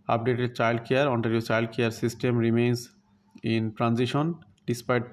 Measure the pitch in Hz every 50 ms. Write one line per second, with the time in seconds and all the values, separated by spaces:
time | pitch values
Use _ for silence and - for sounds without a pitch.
0 | _ - 117 113 113 127 123 117 123 123 123 - 117 113 120 117 120 - 131 131
1 | 147 143 120 117 117 113 113 113 110 - 113 113 117 113 - - 120 113 113 -
2 | 123 117 - - - 123 120 120 113 117 113 117 120 123 120 120 - - _ _
3 | _ _ _ _ _ _ - - - 117 113 110 110 110 107 - 120 117 117 117
4 | 127 120 - 143 151 170 170 - - - - _ _ - 120 - - - 127 123
5 | 123 -